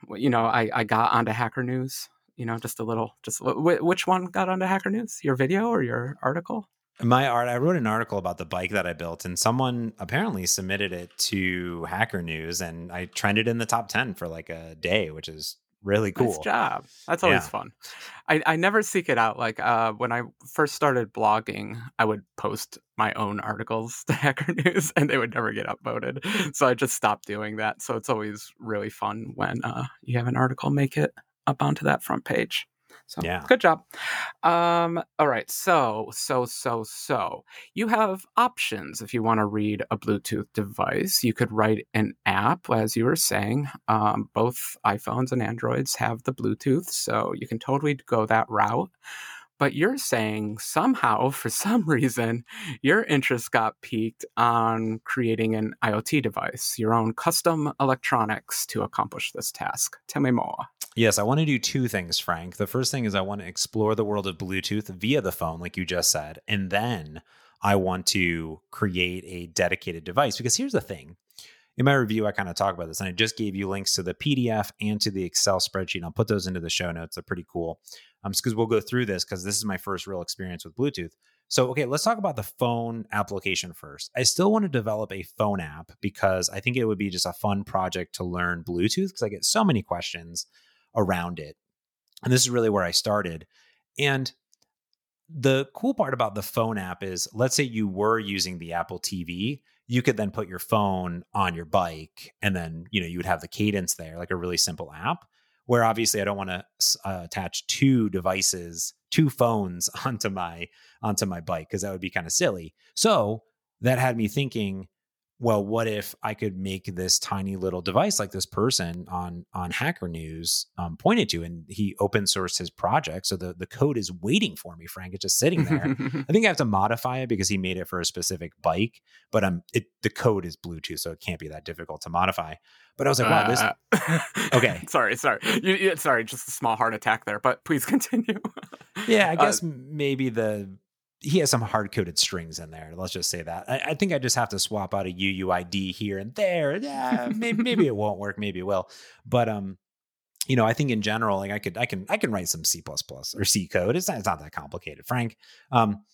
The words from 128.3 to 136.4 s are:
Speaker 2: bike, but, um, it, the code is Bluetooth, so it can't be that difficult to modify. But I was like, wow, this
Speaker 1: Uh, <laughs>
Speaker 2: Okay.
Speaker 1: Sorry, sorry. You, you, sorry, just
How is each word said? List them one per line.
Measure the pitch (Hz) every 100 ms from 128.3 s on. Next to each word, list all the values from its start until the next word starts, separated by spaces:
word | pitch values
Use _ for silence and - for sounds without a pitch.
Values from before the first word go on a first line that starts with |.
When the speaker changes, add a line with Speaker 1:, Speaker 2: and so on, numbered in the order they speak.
| 90 85 -
Speaker 2:
bike, | 82 85 113 - _ _ _
but, | 110
um, | 98 87 -
it, | 123 - _
the | 107
code | - 120 101 87
is | 80
Bluetooth, | 87 82 - 80
so | 85
it | 80
can't | - 85
be | 78
that | 78
difficult | 80 82 82 78
to | 87
modify. | 85 92 92 80 80 _ _ _ -
But | 143
I |
was | 131
like, | 120
wow, | - 113
this | -
Speaker 1:
Uh, | 104 - _ 196 - 165 -
<laughs> | - -
Speaker 2:
Okay. | 127 117 85 -
Speaker 1:
Sorry, | 151 107 117
sorry. | 143 104 - 208
You, | 185
you, | 196 190 165
sorry, | 156 120
just | 113 127